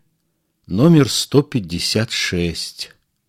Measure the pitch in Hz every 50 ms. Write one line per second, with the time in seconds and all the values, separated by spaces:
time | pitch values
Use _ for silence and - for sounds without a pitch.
0 | _ _ _ _ _ _ _ _ _ _ _ _ _ - 87 101 135 170 170 151
1 | 135 104 - - - - - 139 143 - - 123 95 78 87 85 - - - 107
2 | 113 - - - - - 95 87 87 85 80 - - - - - - - _ _
3 | _ _ _ _ _